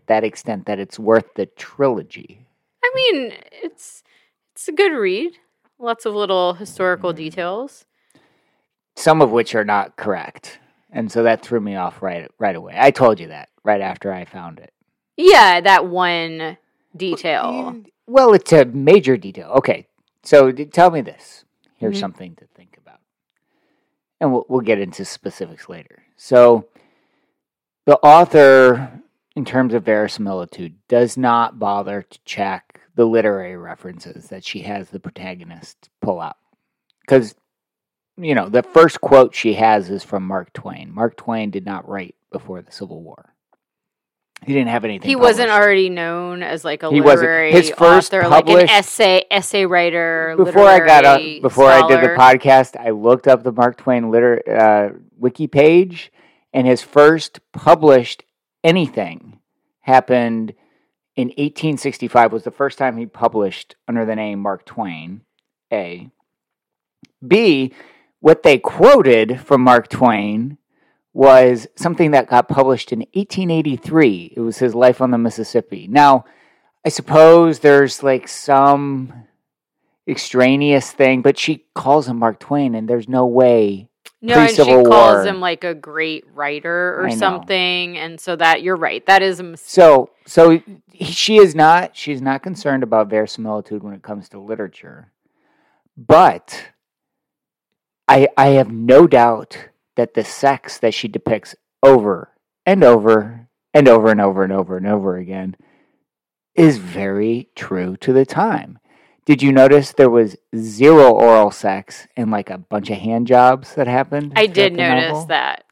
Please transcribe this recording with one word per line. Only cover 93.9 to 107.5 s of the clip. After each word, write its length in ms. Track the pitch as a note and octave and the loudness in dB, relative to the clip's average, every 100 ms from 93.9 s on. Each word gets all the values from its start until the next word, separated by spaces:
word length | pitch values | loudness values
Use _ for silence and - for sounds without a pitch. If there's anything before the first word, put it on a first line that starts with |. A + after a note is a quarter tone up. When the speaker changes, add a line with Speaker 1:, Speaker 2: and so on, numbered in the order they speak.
Speaker 1:
it 80 | F#2+ | -20
comes 260 | - G#2 - | -18 -18 -18
to 80 | G2+ | -20
literature, 720 | G2+ A2+ F#2+ _ E2 - _ _ _ _ _ _ _ _ _ _ | -14 -12 -12 _ -20 -20 _ _ _ _ _ _ _ _ _ _
but 720 | A#2 D#3 F3 F2 _ - - _ _ _ _ _ _ _ _ _ _ _ _ _ - | 2 4 4 0 _ -20 -20 _ _ _ _ _ _ _ _ _ _ _ _ _ 0
I, 200 | C#3 C#3 - | 2 2 2
I 120 | C#3 | 2
have 220 | C#3 G#2+ | 2 0
no 360 | A2+ A#2 C3+ E3+ | -2 4 6 6
doubt 500 | B2+ A#2 A2 - - - _ _ - | 4 2 0 -8 -20 -20 _ _ -8
that 180 | A#2+ | -6
the 100 | - | -6
sex 540 | G#2 - C#3 C#3 - - | -8 -4 -2 -2 -8 -6
that 160 | A2+ | -6
she 140 | - G#2+ | -6 -10
depicts 460 | - - G#2+ - - _ _ | -10 -6 -6 -8 -20 _ _
over 480 | C3+ C3 G#2 F#2 - _ _ _ - | 4 4 2 -6 -10 _ _ _ -2
and 160 | G3 | 2
over 640 | C3 A#2+ G#2+ A2 G#2+ A#2 _ _ _ | 4 4 4 0 0 -14 _ _ _
and 160 | D3+ C3 | 2 4
over 220 | A2+ A2 | 4 4
and 100 | G#2+ | 0
over 220 | G2 F#2+ | 0 -2
and 100 | F#2+ | -4
over 240 | G2 F2+ F#2 | -4 -6 -8
and 100 | G2+ | -6
over 300 | G#2 F#2+ F2+ | -6 -6 -8
again 400 | F2+ F#2+ F#2+ F#2 _ _ _ _ _ _ _ _ _ | -10 -14 -14 -16 _ _ _ _ _ _ _ _ _
is 240 | - E3 A#2+ | 2 2 2
very 680 | F2+ F#2 G2 G2+ G#2+ A#2+ - | -8 -12 -8 -6 -4 -6 -10